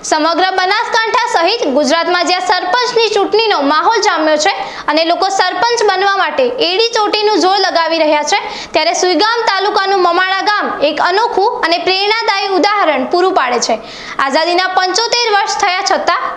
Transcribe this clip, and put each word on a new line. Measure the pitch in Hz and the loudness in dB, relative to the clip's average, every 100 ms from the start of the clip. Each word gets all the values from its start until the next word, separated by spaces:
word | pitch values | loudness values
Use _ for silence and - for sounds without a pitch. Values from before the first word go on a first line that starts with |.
| - | -2
સમગ્ર | 311 311 330 381 381 | 0 0 2 0 0
બનાસકાંઠા | 370 415 466 453 453 453 466 | 0 0 0 -2 0 -2 0
સહિત | 392 339 466 320 262 | 0 0 0 0 0
ગુજરાતમાં | 277 330 339 359 320 | 2 0 0 0 0
જ્યાં | 359 359 | -2 0
સરપંચની | 370 370 494 480 453 453 415 | -2 0 -2 0 0 2 0
ચૂંટણીનો | 392 415 453 349 277 | 0 2 2 2 2
માહોલ | 302 339 453 415 | 2 2 2 0
જામ્યો | 330 311 302 294 | 0 2 2 0
છે | - - - - | -2 -8 -8 -2
અને | 302 330 | 0 2
લોકો | 339 381 381 | 0 0 0
સરપંચ | 370 370 466 480 427 | 0 0 0 2 2
બનવા | 381 392 392 | 2 0 0
માટે | 330 302 247 - 311 | 0 0 0 0 -2
એડી | 381 453 466 | 2 0 0
ચોટીનું | 415 427 415 415 | 0 0 2 2
જોર | 359 403 381 | 2 2 0
લગાવી | 330 330 330 | 0 0 0
રહ્યા | 302 294 294 | 2 2 0
છે, | 403 466 - - | -2 -2 -12 -4
ત્યારે | 330 311 349 | 0 0 0
સુઈગામ | 359 330 427 466 453 | 0 2 2 0 0
તાલુકાનું | 381 392 415 392 392 359 | 0 0 0 0 2 2
મમાણા | 339 370 381 392 | 2 0 0 0
ગામ | 415 285 - 285 | -2 -2 -2 -2
એક | 302 - | 0 0
અનોખું | 381 466 - 403 - 330 | 0 0 0 0 0 -2
અને | 339 339 | 0 0
પ્રેરણાદાયી | 381 403 440 453 392 403 370 | 0 0 0 0 -2 0 0
ઉદાહરણ | 403 415 349 277 254 | 2 2 0 0 0
પૂરું | 349 370 359 | 0 2 0
પાડે | 254 240 226 | 0 -2 -2
છે. | 220 - - - - 269 | -4 -6 -16 -10 -4 0
આઝાદીના | 277 320 349 370 370 | 0 0 0 0 0
પંચોતેર | 370 381 453 466 466 403 | 0 0 0 -2 0 0
વર્ષ | 427 415 | 0 -2
થયા | 403 359 381 | -2 -2 -2
છતાં | 311 - 370 - | -2 0 -2 -4